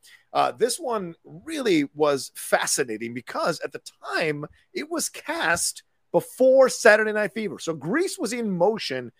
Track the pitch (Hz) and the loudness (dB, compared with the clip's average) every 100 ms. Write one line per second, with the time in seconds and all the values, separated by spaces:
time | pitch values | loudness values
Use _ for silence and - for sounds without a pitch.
0 | _ - _ 143 135 120 240 - 277 220 | _ -20 _ 0 0 0 -2 -2 -6 -6
1 | 175 165 - 156 269 311 240 160 139 143 | -6 -12 -20 -20 -12 -4 0 0 0 0
2 | 147 139 - - - 185 - - 127 110 | 0 0 -4 -14 -2 -2 0 -2 -4 -6
3 | 117 120 - 269 185 151 147 160 - - | -8 -10 -10 -4 -4 -4 -6 -12 -18 -18
4 | 359 392 160 147 147 _ _ - 302 320 | -8 -4 -2 -4 -10 _ _ -12 -8 -6
5 | - - - 330 165 170 - - - _ | -6 -8 -8 -4 -2 0 -2 -8 -16 _
6 | _ 175 - - 262 269 254 - 226 214 | _ -2 -2 2 6 8 6 6 6 6
7 | 214 214 208 226 208 107 - 156 151 294 | 4 -2 -2 -4 -8 -6 -8 -6 -2 -2
8 | 381 - 233 240 220 180 190 220 - 131 | -2 -4 -6 -4 -2 2 2 0 -4 -8
9 | 120 | -10